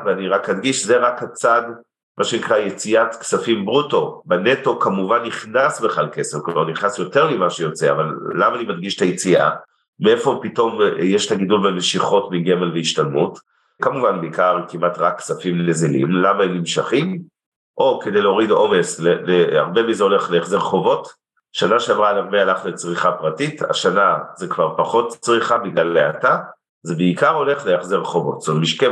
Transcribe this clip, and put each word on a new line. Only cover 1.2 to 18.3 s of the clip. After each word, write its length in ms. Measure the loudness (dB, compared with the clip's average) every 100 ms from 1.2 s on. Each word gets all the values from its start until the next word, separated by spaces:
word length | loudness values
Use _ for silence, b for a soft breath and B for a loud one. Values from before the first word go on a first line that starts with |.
הצד, 400 | -10 -2 2 2 0 -12 -18 _ _ -4
מה 60 |
שנקרא, 320 | -2 -2 0 0
יציאת 580 | 0 -4 0 2 2
כספים 500 | -4 -4 -2 0 0
ברוטו. 580 | 2 0 2 0 0 -6
בנטו 540 | -2 0 2 0 0 0
כמובן 440 | 0 0 0 0
נכנס 580 | -2 -10 -4 0 0 0
בכלל 280 | -2 -2 -4
כסף, 260 | -4 -6 -6
כלומר 260 | -4 -2 -2
נכנס 280 | -2 -4 -4
יותר 320 | -2 2 2
ממה 200 | 2 0
שיוצא, 400 | -2 -6 0 0
אבל 240 | 0 -2 -6 -6
למה 220 | 0 0 0
אני 80 |
מדגיש 320 | -6 -6 -6 -2
את 60 |
היציאה? 480 | -2 0 2 2 2 -2 b b b 0
מאיפה 400 | 2 4 2 -2
פתאום, 400 | -4 0 0 2
אה, 60 | 0 2
יש 280 | 2 2 0
את 60 |
הגידול 380 | -2 2 2 2
במשיכות 580 | 0 -2 -2 2 2 0
מגמל 420 | -2 0 2 0
והשתלמות? 640 | -2 -2 -2 0 0 -2 -4 _ _ _ -4
כמובן 380 | -2 0 0 0
בעיקר 380 | -4 0 2 0 -2
כמעט 300 | -2 -2 2
רק 200 | -2 -2
כספים 480 | -6 -4 -2 0 0
נזילים. 440 | 2 2 2 2
למה 340 | 2 2 2
הם 100 | 0
נמשכים? 640 | 0 -4 -4 0 0 -2 -6 -10 _ _ _ _ -2
או 220 | 0 0
כדי 180 | 0 0
להוריד 300 | 2